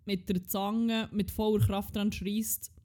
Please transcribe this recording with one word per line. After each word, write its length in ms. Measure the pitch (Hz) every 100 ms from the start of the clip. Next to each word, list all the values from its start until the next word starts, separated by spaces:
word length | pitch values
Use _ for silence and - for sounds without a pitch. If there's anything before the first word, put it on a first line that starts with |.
| -
mit 240 | 190 -
der 160 | 180 180
Zange, 640 | 196 196 226 233 226 220
mit 200 | 202 185
voller 340 | - 214 208 -
Kraft 300 | 196 202 214
dran 160 | 208
schreisst, 600 | - 180 208 220 - - -